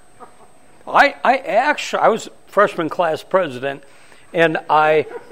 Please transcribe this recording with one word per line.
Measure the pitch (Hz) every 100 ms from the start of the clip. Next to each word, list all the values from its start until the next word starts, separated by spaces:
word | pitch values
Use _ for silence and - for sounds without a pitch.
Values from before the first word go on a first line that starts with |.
| - - 208 - - - - - -
I, | 170 277 -
I | 208 262
actu-, | 156 196 294 285 - -
I | 170
was | 220 - - -
freshman | - 202 - 156
class | - 170 156
president, | - 190 170 123 135 143 - - - - -
and | 180 165 160 -
I, | 151 156 156 - - -